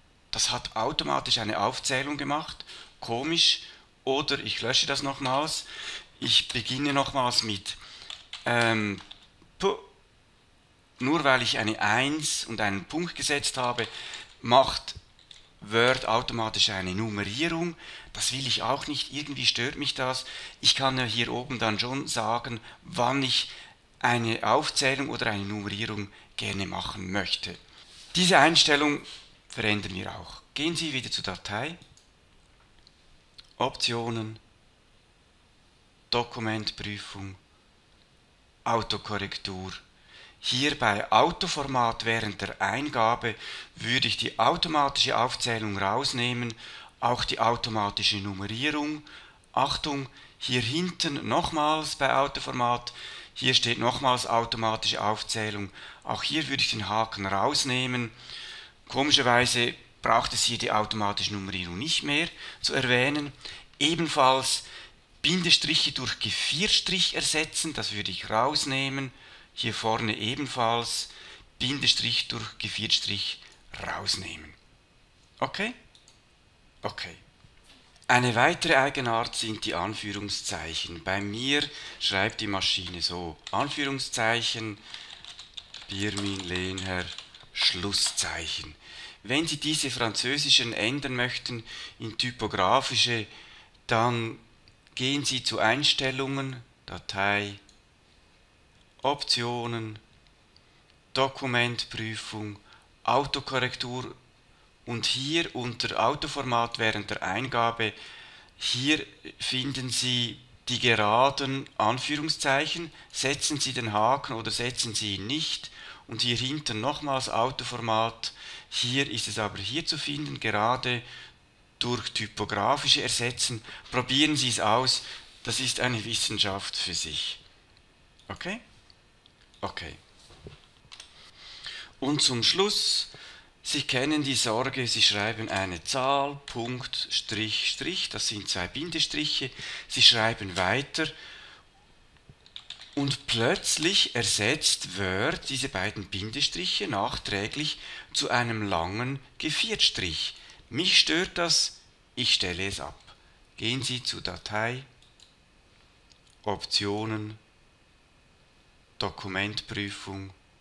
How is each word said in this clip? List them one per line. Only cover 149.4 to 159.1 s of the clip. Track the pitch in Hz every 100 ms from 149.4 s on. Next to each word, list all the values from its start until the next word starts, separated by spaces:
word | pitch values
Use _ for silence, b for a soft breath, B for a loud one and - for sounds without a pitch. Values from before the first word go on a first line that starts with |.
| 156 147 214 208 - - 92 78 - B B B -
Mich | 117 185 -
stört | - 160 185 -
das, | 170 - - - - _ _ -
ich | 117 -
stelle | 95 87 95
es | 95
ab. | 71 - - - b b b -
Gehen | 113 131
Sie | 123 123
zu | - 95
Datei, | - 87 - 107 113 127 139 _ - _ - _ _ _ _ _ _ _ _ - _ _
Optionen, | - 95 - - 101 104 110 110 107 107 _ _ _ _ _ _ _ _ _ _ _ _ _ _ _ -
Dokumentprüfung, | 101